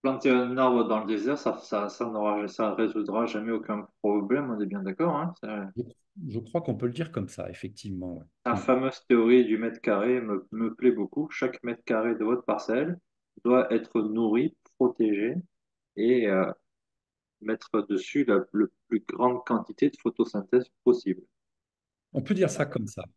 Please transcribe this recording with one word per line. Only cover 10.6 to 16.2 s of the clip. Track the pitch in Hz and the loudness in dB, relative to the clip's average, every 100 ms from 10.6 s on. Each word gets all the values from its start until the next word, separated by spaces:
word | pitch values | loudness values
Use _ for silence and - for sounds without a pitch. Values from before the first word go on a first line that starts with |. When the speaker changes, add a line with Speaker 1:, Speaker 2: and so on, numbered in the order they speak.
| 113 - | -4 2
Speaker 1:
plaît | 127 | 2
beaucoup. | 113 98 - 151 | 2 -4 -4 -6
Chaque | - 131 - | -4 -6 -4
mètre | 120 113 - | -10 -10 -4
carré | 113 113 113 | -2 0 -2
de | 110 | 0
votre | 123 | -2
parcelle | - 107 - 117 160 175 _ _ _ - 120 | -2 -4 0 -2 -2 -6 _ _ _ -4 4
doit | 127 - | 4 4
être | 113 - 117 | 0 0 -2
nourri, | 107 110 113 110 151 _ _ _ | 0 0 2 2 0 _ _ _
protégé | 123 - 113 101 110 165 - _ _ _ _ - | 0 2 0 2 -2 -4 -8 _ _ _ _ -2
et, | 113 127 | 2 4